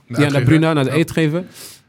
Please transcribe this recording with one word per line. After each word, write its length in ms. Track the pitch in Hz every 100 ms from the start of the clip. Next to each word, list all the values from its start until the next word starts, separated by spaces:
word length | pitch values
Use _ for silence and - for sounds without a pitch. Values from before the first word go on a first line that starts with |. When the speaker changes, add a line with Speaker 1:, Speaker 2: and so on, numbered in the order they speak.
| -
Speaker 1:
ja, 80 |
naar 60 | 120
Speaker 2:
uitgever. 240 | 143 139 120
Speaker 1:
Bruna, 260 | 156 160
naar 100 | 151
de 60 | 131
Speaker 2:
Ja. 60 | 151
Speaker 1:
uitgever. 500 | 165 - 156 165 185 - - -